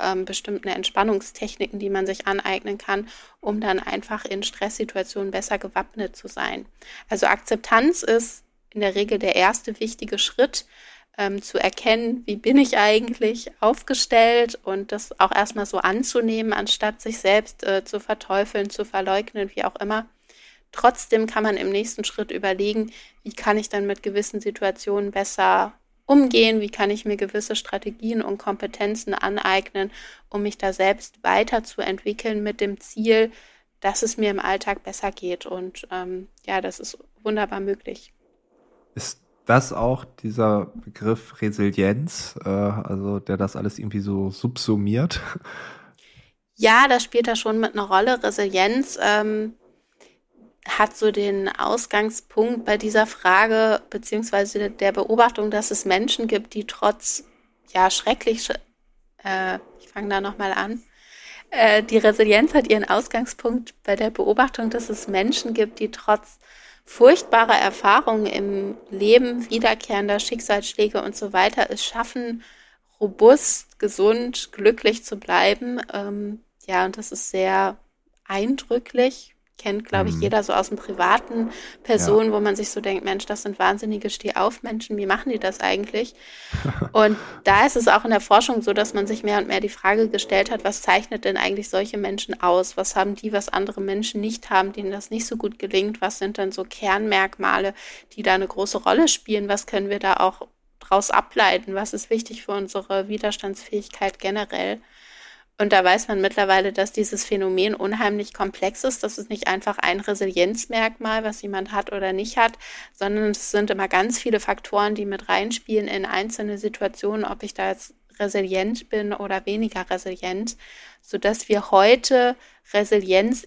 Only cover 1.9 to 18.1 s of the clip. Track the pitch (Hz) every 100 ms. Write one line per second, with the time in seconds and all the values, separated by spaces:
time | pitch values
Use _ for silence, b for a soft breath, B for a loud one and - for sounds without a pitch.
1.9 | 196 190 190 - 196 - 190 208 202 -
2.9 | 196 220 B B B - 214 214 190 -
3.9 | 196 - 214 - 196 208 - 202 - 220
4.9 | 196 185 208 196 190 202 202 190 - -
5.9 | - 190 - 190 - - - - B B
6.9 | B B 208 - 202 - 220 - 220 277
7.9 | 349 - 226 233 - _ _ _ 214 202
8.9 | 190 208 208 202 - 185 220 - 214 220
9.9 | - 208 202 - - 277 - - B B
10.9 | B B - 196 202 - - 185 - 240
11.9 | 226 233 247 - 208 220 269 262 220 208
12.9 | 214 233 240 214 233 - - 214 285 -
13.9 | 262 - 233 226 240 240 - - 190 202
14.9 | 208 - - 190 - 208 220 196 190 -
15.9 | 202 262 247 226 220 220 208 208 - 214
16.9 | 214 233 233 190 208 214 - - 196 190
17.9 | 202 -